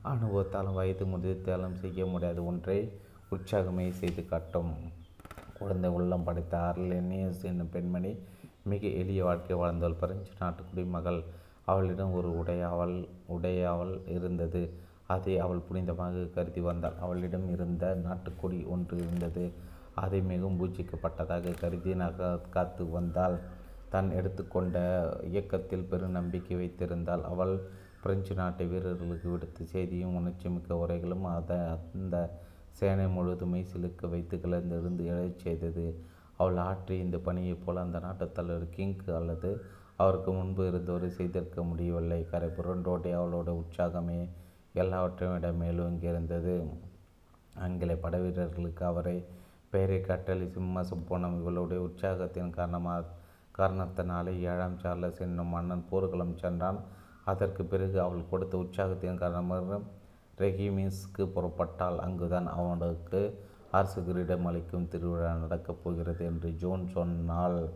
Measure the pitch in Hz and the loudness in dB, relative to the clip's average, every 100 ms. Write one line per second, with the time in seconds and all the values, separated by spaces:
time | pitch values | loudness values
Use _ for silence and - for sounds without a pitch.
0 | - 131 113 98 95 98 98 95 95 92 | 0 2 4 4 2 0 0 2 2 2
1 | 95 92 90 92 92 92 92 90 92 90 | 0 0 0 0 0 0 0 -4 -4 0
2 | 92 90 87 85 87 87 87 98 113 - | 0 2 0 0 0 -2 2 2 2 -6
3 | - - - 95 95 104 92 90 90 90 | -18 -20 -6 -6 2 2 4 2 0 0
4 | 92 85 82 82 80 87 85 78 85 - | -2 -2 -2 -2 0 0 0 -2 -6 -12
5 | - - - - - - 98 90 92 87 | -16 -18 -16 -16 -16 -8 -2 2 2 4
6 | 87 90 85 85 82 85 85 90 90 90 | 4 4 2 0 0 0 2 2 0 2
7 | 90 95 95 90 92 87 82 87 87 90 | 0 0 0 -2 -2 -2 -2 -2 0 0
8 | 92 110 - - - - - 101 104 - | -2 -4 -10 -18 -20 -10 -2 0 0 0
9 | 92 95 90 87 85 90 87 85 85 82 | 0 2 4 2 0 2 2 2 2 2
10 | 87 95 95 - 90 85 87 90 90 90 | -2 -2 -8 -4 -4 -4 -6 -4 -2 0
11 | 85 87 85 - - - - 95 92 92 | 0 -2 -2 -12 -18 -8 2 4 4 2
12 | 95 92 87 85 85 87 87 87 87 90 | 2 2 2 0 0 0 0 0 0 0
13 | 90 - - 87 90 90 87 87 90 92 | -4 -12 -6 -2 2 2 2 2 0 -4
14 | - 90 90 90 85 90 85 - - - | -4 -2 0 0 2 0 -2 -6 -16 -20
15 | - 92 95 92 90 90 82 92 90 87 | -2 0 4 2 4 0 0 -2 0 0
16 | 90 90 87 - 87 90 87 85 82 85 | 0 -2 -2 -2 -2 0 0 0 -2 -2
17 | 90 90 90 90 92 90 87 87 90 90 | -2 -2 0 0 0 0 0 0 2 2
18 | 87 90 - - 92 90 - 90 87 87 | 0 -2 -6 -4 -2 -2 -2 -2 0 0
19 | 87 87 85 85 87 - - - - - | 0 0 0 0 -2 -4 -14 -14 -10 -4
20 | 98 98 92 90 95 90 90 95 90 80 | 0 2 2 2 2 2 0 -2 -4 -2
21 | 90 - 80 87 87 85 85 87 90 92 | -2 -2 0 0 0 0 0 0 0 2
22 | 87 87 90 87 - 92 87 - 87 85 | 0 0 0 0 0 0 0 0 -2 0
23 | 87 82 90 87 - - - - - 95 | 0 4 4 2 -4 -12 -14 -16 -2 2
24 | 95 85 92 95 92 - 92 87 90 90 | 2 2 0 -2 -2 0 2 2 4 4
25 | 82 - - 95 98 92 - 92 90 92 | 2 -2 -2 -2 0 -2 0 -4 0 0
26 | 92 90 87 87 87 90 90 - 87 87 | 0 0 0 -2 -2 -2 -2 -2 -2 0
27 | 85 87 - 87 92 95 95 - - - | 0 0 0 0 2 2 -2 -12 -18 -6
28 | 98 98 95 95 90 90 90 90 92 90 | 0 0 0 0 0 0 0 0 0 -2
29 | 87 85 87 87 85 - 80 95 90 90 | -2 -2 -2 -2 -4 -8 -6 -2 -2 0
30 | 92 87 87 87 87 87 85 87 85 87 | 0 0 0 -2 -2 -2 0 0 2 0
31 | 87 90 92 85 82 87 85 82 82 92 | 0 -2 0 -2 0 0 0 -2 -4 -4
32 | 92 87 85 - - - - - 98 98 | 0 0 0 -4 -14 -18 -20 0 2 4
33 | 95 92 90 90 90 90 92 92 87 85 | 4 4 2 0 0 0 -2 -4 -4 -4
34 | 90 85 85 87 87 87 87 85 87 90 | -4 -2 -2 -2 0 0 0 0 0 0
35 | 85 87 90 87 87 85 85 85 82 82 | 0 0 0 -2 -2 0 0 0 -2 -4
36 | - - - - 92 90 90 95 92 92 | -10 -20 -20 2 4 4 2 -2 -2 0
37 | 92 87 90 87 90 87 90 90 87 85 | 0 0 0 0 0 -2 -2 -2 0 -2
38 | 90 95 87 - 85 85 85 85 98 95 | -4 -4 -4 -2 -2 -2 -4 -2 -2 -2
39 | 95 82 85 82 87 101 - - - - | -2 0 0 0 -2 -2 -6 -16 -20 6
40 | 95 92 92 92 92 95 92 90 87 90 | 6 6 2 0 0 2 2 2 0 0
41 | 90 90 90 92 82 - 85 85 87 85 | 0 0 0 0 -2 -2 -2 0 2 2
42 | 85 85 82 87 82 85 87 90 90 90 | 2 0 0 0 0 -2 -2 0 2 0
43 | 87 87 87 87 85 85 85 - 87 87 | 2 0 2 0 0 -2 -4 0 0 2
44 | 85 85 87 - - - - 90 92 92 | -2 -2 -4 -8 -16 -20 -6 2 2 4
45 | 90 90 90 90 87 85 85 85 87 85 | 0 2 0 2 2 2 2 2 0 0
46 | 85 85 82 85 85 90 80 80 - - | 0 0 0 0 2 0 -2 -6 -12 -18
47 | - - - - - - 92 90 85 82 | -20 -20 -20 -20 -18 -6 -2 0 0 0
48 | 85 87 90 90 87 85 87 82 90 87 | 0 2 2 2 0 0 -4 -2 0 2
49 | 87 90 87 - - - - 98 95 95 | 0 -2 -4 -14 -18 -20 -2 2 4 2
50 | 95 90 92 92 90 92 92 92 90 90 | 2 -2 0 0 0 -2 -2 0 -2 -4
51 | 82 90 90 87 85 87 87 90 90 - | -2 0 0 0 0 0 0 0 -2 -2
52 | 98 92 90 90 87 87 87 87 87 87 | 0 0 -2 -2 -4 -2 0 0 0 -2
53 | 85 - - - - - 95 92 92 92 | -4 -10 -18 -20 -16 2 4 4 -2 0
54 | 87 87 87 92 90 87 92 90 90 90 | 0 0 0 0 0 2 0 0 -2 0
55 | 92 82 90 87 85 85 87 90 85 95 | -2 -2 -2 0 0 0 0 -2 0 2
56 | 92 90 87 85 90 87 90 101 - - | 2 0 -2 0 0 2 0 0 -6 -14
57 | - - - 98 104 98 87 95 95 95 | -20 -8 -2 2 2 0 0 2 4 4
58 | 90 87 85 92 92 92 90 - 95 92 | 2 0 0 0 0 0 -2 0 0 2
59 | 90 90 90 87 90 92 90 101 107 - | 0 0 0 0 0 0 0 -4 -6 -14
60 | - - - - 95 95 101 98 95 95 | -20 -20 -20 0 2 4 2 2 2 -2
61 | 95 - 95 - 87 82 87 - 90 85 | -8 0 0 2 0 0 -2 2 0 0
62 | 90 90 85 90 87 85 87 87 85 82 | -2 0 2 2 0 0 0 2 0 -2
63 | - 92 101 - - - - 92 98 - | 0 2 2 -2 -14 -18 0 4 4 2
64 | 87 90 87 90 87 85 82 90 85 87 | 0 0 2 2 2 0 -2 -2 -2 -2
65 | 87 85 85 82 80 85 - 85 90 85 | 0 0 0 0 0 -2 -4 -6 -2 -2
66 | 85 82 85 82 85 80 90 92 90 90 | -2 0 -2 0 -2 -2 0 0 -2 0
67 | 85 85 85 85 87 87 80 | 0 0 0 2 2 2 0